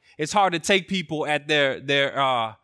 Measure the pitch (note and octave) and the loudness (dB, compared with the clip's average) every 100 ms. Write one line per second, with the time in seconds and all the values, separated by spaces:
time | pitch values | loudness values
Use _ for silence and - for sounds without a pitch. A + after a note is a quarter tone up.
0 | _ - D3+ G#3 F#3+ E3+ - G3 F3 F#3+ | _ -8 -2 2 2 2 0 0 0 -6
1 | D#3 D#3 C#3+ D3+ D3 D3+ C#3 B2+ C3+ C#3+ | -4 -4 -2 -2 0 2 2 0 0 0
2 | C#3 C3 C#3 B2 A2+ G#2 | 0 0 0 0 -2 -8